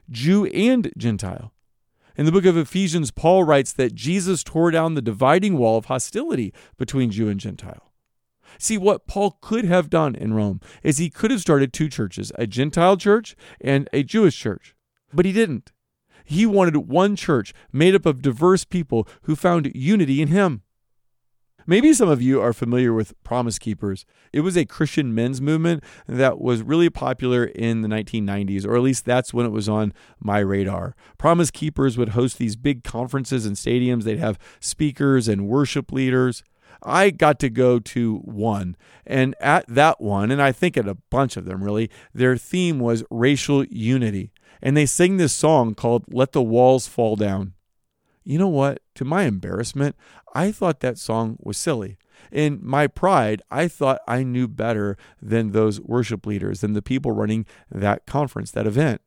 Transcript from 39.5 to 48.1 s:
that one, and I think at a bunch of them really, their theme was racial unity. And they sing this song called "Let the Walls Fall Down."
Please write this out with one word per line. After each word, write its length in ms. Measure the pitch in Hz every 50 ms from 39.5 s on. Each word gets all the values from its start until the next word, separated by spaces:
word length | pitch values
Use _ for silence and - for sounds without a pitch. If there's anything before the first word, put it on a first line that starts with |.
| 156 185 -
that 320 | - 117 139 151 160 120 -
one, 300 | - 104 101 98 101 113
and 120 | 135 143
I 100 | 143 135
think 260 | 127 - 180 175 -
at 100 | 135 107
a 100 | 98 95 - _ _
bunch 260 | - 131 139 120 -
of 100 | 92 90
them 180 | 92 92 95 98
really, 260 | 101 104 110 113 107 - - - _ -
their 240 | 107 127 127 127
theme 420 | 117 - - - 185 180 170 160 131
was 240 | 120 117 117 113 117 -
racial 560 | - 117 120 139 143 - - - 143 139 131
unity. 680 | - - 107 107 117 131 131 120 107 101 95 - - _ _ _ _ _ _
And 140 | - 135 143
they 100 | 151 147
sing 320 | 131 - - 180 185 196
this 160 | 185 170 135 -
song 420 | - - 151 160 139 120 113 104
called 300 | - - 117 120 113 -
"Let 240 | - - 123 135 -
the 100 | - 151
Walls 460 | 123 110 113 123 127 127 131 123 -
Fall 280 | - - - 117 110 110
Down." 380 | 104 107 101 95 98 95 95 - _ _ _ _ _ _ _ _ _ _ _